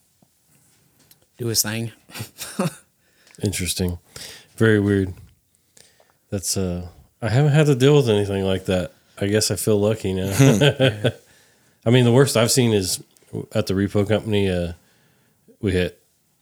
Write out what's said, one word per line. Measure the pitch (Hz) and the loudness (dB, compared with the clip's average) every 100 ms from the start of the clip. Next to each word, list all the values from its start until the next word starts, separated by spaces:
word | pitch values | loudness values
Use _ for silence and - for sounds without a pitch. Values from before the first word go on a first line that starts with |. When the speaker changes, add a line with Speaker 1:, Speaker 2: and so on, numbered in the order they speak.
| _ _ _ _ _ _ _ _ _ _ _ _ _ - | _ _ _ _ _ _ _ _ _ _ _ _ _ -10
Speaker 1:
do | 117 | -6
his | 107 | -4
thing. | 107 113 117 - _ - 110 - - - | -4 -4 -8 -12 _ -16 -16 -16 -14 -6
<laughs> | 180 - _ _ _ _ _ - | -6 -6 _ _ _ _ _ -8
Speaker 2:
Interesting. | 104 92 90 - 90 87 _ - - - _ - | -6 -4 -6 -4 -6 -6 _ -20 -20 -20 _ 0
Very | 113 107 | 2 4
weird. | 101 101 95 - - _ _ _ _ _ _ _ _ _ - | 2 0 -2 -8 -20 _ _ _ _ _ _ _ _ _ -10
That's, | 101 - 104 | -8 -6 -4
uh, | 92 87 87 - _ - | -4 -4 -10 -18 _ -8
I | 113 | -2
haven't | 117 147 | 2 2
had | 147 147 | 4 2
to | 127 | 4
deal | 131 147 | 4 4
with | 123 | 4
anything | 104 101 98 95 | 2 0 -2 -2
like | 95 - | -2 -2
that. | 92 80 _ _ - | -2 -4 _ _ -6
I | 101 | -2
guess | 104 104 | 0 -2
I | 98 | -4
feel | - 104 | 0 0
lucky | 104 110 98 | 0 -2 -4
now. | 92 95 | -4 -4
<laughs> | 101 135 107 143 - 131 107 123 - _ _ _ _ _ _ 113 | 4 4 6 2 2 0 0 -4 -6 _ _ _ _ _ _ 2
Speaker 3:
Hmm. | |
Speaker 2:
I | |
mean, | 127 | 4
the | 120 | 4
worst | 120 139 110 | 4 4 2
I've | 113 | 0
seen | - 117 | 2 2
is | 107 92 - - _ _ 110 - | 0 -2 -8 -12 _ _ -14 -8
at | 110 104 | -6 -2
the | 95 | -2
repo | 98 104 101 | -2 -2 -2
company, | 104 110 104 98 | -2 -2 -2 0
uh, | 90 87 85 _ _ _ _ _ _ _ - | -2 -6 -10 _ _ _ _ _ _ _ -8
we | 104 | -4
had, | 92 87 - _ _ _ _ | -2 -2 -6 _ _ _ _